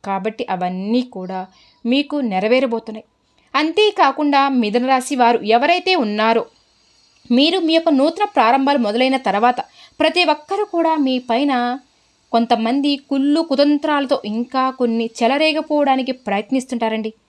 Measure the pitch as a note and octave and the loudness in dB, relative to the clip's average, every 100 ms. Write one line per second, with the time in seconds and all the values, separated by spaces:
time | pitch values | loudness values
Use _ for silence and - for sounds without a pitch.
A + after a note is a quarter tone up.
0 | - G3 G3+ G#3+ B3+ F3+ F3+ F#3 G3+ A#3+ | -6 -6 -6 -8 -8 -4 -4 -6 -2 -2
1 | B3 F#3+ F#3 F#3+ F#3+ _ _ _ A#3 C4+ | -4 -10 -10 -10 -12 _ _ _ -2 -2
2 | C#4+ D4 B3 F#3 G#3 B3+ C4 A3+ A3+ A3 | -2 -4 -2 -2 2 2 0 -4 -8 -16
3 | - _ _ _ _ C4+ D#4 E4 G#4+ G4+ | -18 _ _ _ _ -2 0 2 2 4
4 | D4+ C4 D4 C#4 C#4 C4 G#3 A3+ B3+ C4 | 2 2 0 2 2 0 0 0 0 0
5 | B3 C#4 A#3+ A#3+ G#3 A#3 C#4+ F4+ F4+ F#4 | 0 2 2 2 2 2 4 0 0 0
6 | A3 G#3 A3 A3+ - _ _ _ _ _ | 0 0 2 0 -2 _ _ _ _ _
7 | _ _ _ A#3+ D4+ F#4 E4 E4 E4 C#4 | _ _ _ 2 2 2 2 2 2 2
8 | D4 E4 G#4 D#4 A3+ C4 C4+ C#4+ G#3+ A3+ | 2 0 -2 2 2 2 2 0 0 0
9 | C4 C4 B3 G3 A#3+ B3 - _ - _ | 0 0 -2 0 0 0 -8 _ -20 _
10 | D#4 E4 E4+ D#4 - G4 G4+ F4 D#4+ D#4+ | 0 2 0 -2 -4 -6 -2 -2 0 0
11 | C4 B3+ B3+ A#3 C#4+ B3+ A#3+ C4+ _ _ | 0 -2 -2 -2 0 -2 -2 -6 _ _
12 | _ _ _ A#3 A#3 A#3 A3+ C4+ C#4+ C#4 | _ _ _ -2 2 0 2 0 0 -2
13 | _ C#4 C#4 D4+ E4 C4+ C#4+ D4 D4+ D4 | _ -2 2 2 0 2 2 2 0 -2
14 | C4+ C#4 G#3 A3 A#3+ C4 C4 B3+ B3 A3+ | -2 -4 -4 -6 -4 -2 -2 -2 -2 -2
15 | A3+ - A#3+ C#4 D#4 D#4 D#4 D4+ C#4+ C4 | -4 -2 0 2 0 0 -2 0 2 0
16 | C4 B3+ - G3 G#3 C4 C4 A#3 A3+ A3 | -2 -6 -4 -4 -2 -4 -4 -4 -2 -2
17 | A3 - | -6 -12